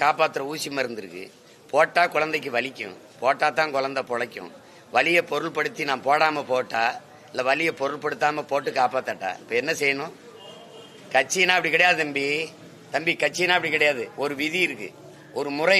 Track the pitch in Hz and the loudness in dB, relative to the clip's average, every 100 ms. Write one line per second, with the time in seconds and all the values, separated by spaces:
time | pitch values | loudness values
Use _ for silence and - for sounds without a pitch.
0 | 143 156 156 147 139 156 147 139 127 110 | 2 4 2 0 -6 -6 -6 -4 -4 -6
1 | 95 90 95 - - - - 139 160 170 | -10 -12 -14 -18 -20 -20 -2 2 4 4
2 | 175 156 156 156 135 120 131 117 104 92 | 2 2 0 -2 -2 -2 -2 -6 -12 -12
3 | - - 120 139 151 143 156 135 135 135 | -18 -2 0 2 2 2 0 0 -2 -4
4 | 127 120 120 107 90 - - - - 117 | -4 -4 -4 -8 -14 -16 -20 -20 -2 2
5 | 147 170 170 147 160 151 151 143 147 127 | 4 4 2 0 -2 -2 -4 -2 -2 0
6 | 131 147 156 151 123 127 120 113 113 - | 2 4 4 0 0 -2 0 0 0 -2
7 | - - - 120 127 143 165 156 139 147 | -12 -20 -10 -2 0 2 0 -2 -4 -2
8 | 147 135 147 151 143 139 143 135 123 127 | -6 0 0 0 -2 -2 -2 0 0 0
9 | 123 101 95 - - 113 139 165 143 139 | -4 -6 -6 -8 -4 -2 0 0 0 0
10 | 160 - - - - - - - - - | -4 -12 -20 -20 -20 -20 -20 -20 -20 -20
11 | - 131 135 185 180 185 160 156 180 165 | -2 0 2 2 2 2 2 4 4 4
12 | 151 143 139 147 160 - - - - 139 | 0 -2 -2 -2 -6 -12 -20 -20 -6 -4
13 | 165 156 147 147 180 180 165 151 151 131 | -2 0 0 0 2 2 2 2 2 2
14 | 107 - 143 139 156 175 165 120 95 - | -4 -4 -4 -2 -2 0 -2 -4 -12 -14
15 | - - - - 143 143 165 | -20 -20 -10 -6 -4 0 4